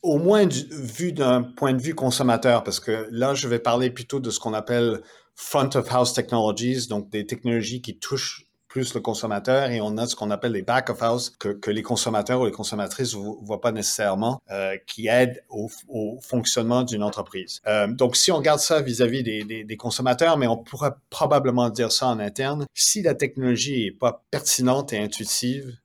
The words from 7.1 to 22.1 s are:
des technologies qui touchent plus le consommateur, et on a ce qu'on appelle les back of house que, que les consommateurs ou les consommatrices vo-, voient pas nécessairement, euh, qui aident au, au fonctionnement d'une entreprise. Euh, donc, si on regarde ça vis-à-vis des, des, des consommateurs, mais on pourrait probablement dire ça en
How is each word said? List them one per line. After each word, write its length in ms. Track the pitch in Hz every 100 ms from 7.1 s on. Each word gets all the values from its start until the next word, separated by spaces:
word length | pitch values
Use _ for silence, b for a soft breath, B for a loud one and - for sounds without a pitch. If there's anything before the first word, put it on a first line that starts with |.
des 140 | 107
technologies 560 | 104 117 123 117 107 123
qui 160 | 120 -
touchent 460 | - 135 - - _ _ _
plus 240 | 131 127
le 80 | 117
consommateur, 720 | 110 110 113 104 101 131 135
et 100 | 120
on 160 | 104 107
a 100 | 120
ce 80 |
qu'on 160 | - 104
appelle 220 | 101 120
les 80 | 104
back 300 | 92 123 131
of 120 | 107
house 280 | 113 120 -
que, 180 | _ 101
que 220 | 101 107
les 100 | 107
consommateurs 600 | 110 117 - 110 104 127
ou 20 |
les 80 | 120
consommatrices 640 | 92 107 104 98 - 127
vo-, 260 | 104 101 104
voient 200 | 101 104
pas 100 | 120
nécessairement, 680 | 110 101 - 104 98 110 135 _
euh, 260 | 98 95 98 -
qui 220 | - 110
aident 340 | 123 123 123 _
au, 220 | 110 107 - -
au 320 | 117 107 123
fonctionnement 640 | - 123 113 - 113 123
d'une 200 | 123 110
entreprise. 600 | 104 104 98 98 92 - -
Euh, 200 | 107 101
donc, 280 | 123 123
si 160 | - -
on 60 | 165
regarde 240 | 143 147
ça 220 | - 160
vis-à-vis 400 | 135 117 123 131
des, 200 | 120 110
des, 220 | 107 110
des 120 | 107 110
consommateurs, 580 | 123 - 127 123 165 156
mais 100 | 123
on 120 | 113
pourrait 340 | - 139 147 - _
probablement 640 | - 139 143 131 123 123
dire 200 | 107 113
ça 180 | -
en 100 | 131